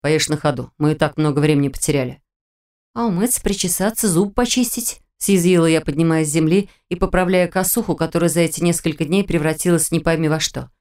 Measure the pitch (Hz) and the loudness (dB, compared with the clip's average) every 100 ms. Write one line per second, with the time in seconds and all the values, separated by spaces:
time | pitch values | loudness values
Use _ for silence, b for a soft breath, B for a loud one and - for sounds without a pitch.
0 | 143 156 - 151 151 127 123 _ 151 151 | 0 0 0 -2 -2 -2 -10 _ 0 2
1 | 151 151 151 143 151 147 143 135 - 143 | -2 0 0 2 2 2 0 -2 -2 -2
2 | 127 135 _ _ _ _ _ _ _ 233 | -4 -10 _ _ _ _ _ _ _ -4
3 | 233 175 247 - 208 196 175 - 196 220 | -2 0 0 -2 -4 -4 -4 -2 -2 -2
4 | 214 175 202 220 240 247 240 - 240 - | 0 0 0 0 0 0 -2 -4 -8 -10
5 | _ _ - 196 175 180 165 160 156 143 | _ _ 2 2 4 4 4 2 0 0
6 | 165 160 156 156 156 190 202 B _ 175 | 2 2 0 0 2 2 0 B _ -4
7 | 190 180 180 185 175 185 180 - 220 165 | 0 2 2 2 2 0 -2 -2 -2 -2
8 | 160 170 170 160 165 - 170 170 170 151 | -2 0 0 2 -2 0 0 0 -4 -4
9 | 151 185 196 170 156 156 175 170 - 170 | 0 0 0 -2 -2 -2 0 0 0 -2
10 | - 165 160 156 - 135 127 _ | 0 0 0 -2 -4 -8 -14 _